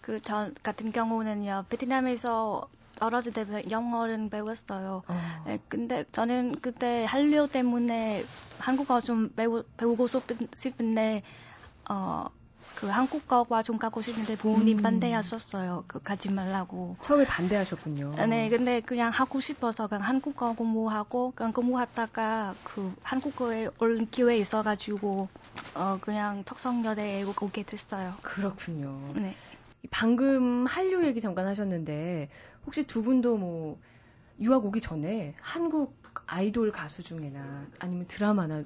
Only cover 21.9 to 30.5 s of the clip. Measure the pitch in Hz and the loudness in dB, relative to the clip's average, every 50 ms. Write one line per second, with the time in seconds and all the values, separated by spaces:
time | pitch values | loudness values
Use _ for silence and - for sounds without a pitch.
21.9 | - 240 226 220 - 226 220 220 220 220 214 196 185 - - - - 214 196 185 | -2 -4 -4 -2 -2 -2 0 0 0 0 -2 -4 -6 -8 -12 -10 -6 -4 -4 -4
22.9 | 190 - - - 262 262 - 294 - - 254 233 226 220 220 - - - 233 226 | -6 -8 -6 -2 -2 -2 -2 -2 -2 -2 -2 0 0 0 -2 -4 0 2 2 2
23.9 | 233 220 226 214 - - 247 240 240 220 202 - - 220 208 214 208 202 - - | 4 2 0 -2 2 4 6 6 6 4 2 2 0 0 2 2 0 -2 -2 -6
24.9 | 208 196 202 202 196 196 190 190 - - - - - - - - - 143 175 196 | -4 -2 -2 0 0 0 -2 -4 -8 -18 -20 -16 -14 -14 -14 -10 -6 -2 0 0
25.9 | 196 190 - - 214 214 208 208 202 202 196 - - - - 254 240 240 226 220 | 0 -2 -2 -2 -2 0 -2 -2 -4 -6 -8 -10 -12 -6 -4 -2 0 0 0 0
26.9 | 214 208 208 208 196 196 202 196 196 - 208 196 - 214 202 - - 208 - - | 0 -2 -2 -2 -2 -2 -2 -2 -2 -2 -4 -4 -4 -6 -8 -8 -10 -12 -8 -8
27.9 | 214 196 190 180 190 - - - - 196 202 196 190 - - - 165 151 139 139 | -6 -6 -4 -6 -8 -8 -10 -8 -6 -2 -4 -4 -4 -6 -8 -8 -6 -6 -6 -6
28.9 | 135 135 139 139 139 214 208 185 190 - - - - - - - - - - - | -8 -10 -10 -6 -4 -4 -4 -4 -6 -10 -18 -20 -20 -20 -20 -20 -20 -18 -14 -8
29.9 | - - 226 226 240 240 269 269 269 262 254 247 | -4 0 4 4 4 6 6 4 6 6 4 4